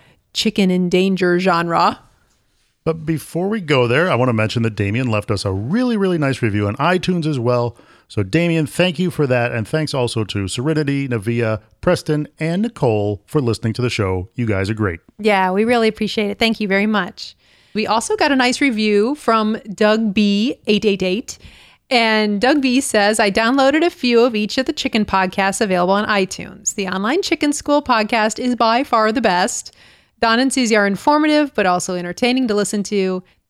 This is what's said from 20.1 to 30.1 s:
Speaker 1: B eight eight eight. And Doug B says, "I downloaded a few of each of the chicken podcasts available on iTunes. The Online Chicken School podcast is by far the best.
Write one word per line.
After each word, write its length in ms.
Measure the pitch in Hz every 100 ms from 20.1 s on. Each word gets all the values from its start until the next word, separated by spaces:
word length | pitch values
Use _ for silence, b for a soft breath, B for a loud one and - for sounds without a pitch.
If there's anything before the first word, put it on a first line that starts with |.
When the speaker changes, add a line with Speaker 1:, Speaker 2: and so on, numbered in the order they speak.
Speaker 1:
B 440 | 190 208 202 240 - -
eight 180 | 208 214
eight 160 | 196
eight. 380 | 185 202 - - B B B B -
And 500 | 247 226 214 214 202
Doug 220 | 247 294
B 180 | 262 247
says, 380 | - 214 202 226
"I 120 | 208
downloaded 520 | 214 226 277 269 302
a 60 | 339
few 300 | - 247 233
of 140 | 247 214
each 240 | 214 -
of 80 | 262
the 60 |
chicken 320 | 302 269 220 208
podcasts 560 | 190 185 202 196 190
available 320 | 214 180 180 196
on 100 | 214
iTunes. 680 | 202 190 - - - - -
The 120 | 190
Online 360 | 190 208 339
Chicken 280 | - 330 294
School 280 | 285 - 294
podcast 560 | 285 226 214 233 220 -
is 180 | 247 233
by 280 | 226 240
far 280 | 285 226 220
the 100 | 240
best. 500 | 226 180 208 - - b b b b